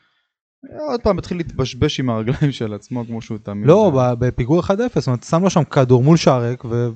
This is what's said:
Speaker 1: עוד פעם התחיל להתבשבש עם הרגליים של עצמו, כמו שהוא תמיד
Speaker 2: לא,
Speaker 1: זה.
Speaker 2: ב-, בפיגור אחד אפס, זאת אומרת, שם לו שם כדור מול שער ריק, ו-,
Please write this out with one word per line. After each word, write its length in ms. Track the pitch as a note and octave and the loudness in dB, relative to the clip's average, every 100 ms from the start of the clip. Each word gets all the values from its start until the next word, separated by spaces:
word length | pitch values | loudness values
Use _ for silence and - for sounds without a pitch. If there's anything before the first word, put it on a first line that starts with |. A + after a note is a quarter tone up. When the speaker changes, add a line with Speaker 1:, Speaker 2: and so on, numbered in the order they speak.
| _ _ _ _ _ _ C4+ - | _ _ _ _ _ _ -18 -12
Speaker 1:
עוד 220 | D4+ A#3+ | -6 -2
פעם 160 | A3 F3 | 0 -2
התחיל 200 | - F3+ | -4 -6
להתבשבש 640 | E3 - C3 B2 D3+ - | -6 -6 -6 -2 -2 0
עם 100 | B2+ | -2
הרגליים 420 | A2+ A2 - D3 | -2 -2 0 0
של 220 | B2 A2 | -2 -6
עצמו, 320 | G#2 - B2 A#2 | -8 -8 -8 -8
כמו 140 | A2+ | -10
שהוא 160 | - G#2+ | -10 -10
תמיד 240 | G#2 G2+ A#2+ | -8 0 4
Speaker 2:
לא, 240 | F#3+ G#3 | 4 4
Speaker 1:
זה. 60 | C3+ | 2
Speaker 2:
ב-, 260 | B2 A#2+ B2 | 0 0 -2
בפיגור 340 | - A#2+ E3+ | -2 0 0
אחד 220 | E3 G3 | 0 0
אפס, 160 | B3 D#3+ | -2 -2
זאת 100 | C3 | -2
אומרת, 160 | B2 | -4
שם 200 | - E3 | -2 0
לו 60 | F#3+ | 2
שם 140 | F3 | 0
כדור 400 | C#3 D3 C3 B2+ | 0 2 4 4
מול 140 | C3+ E3 | 6 4
שער 260 | - C3 | 4 2
ריק, 220 | A#2 B2 A#2+ | 0 -4 -4
ו-, 240 | A#2 A#2+ | -2 -2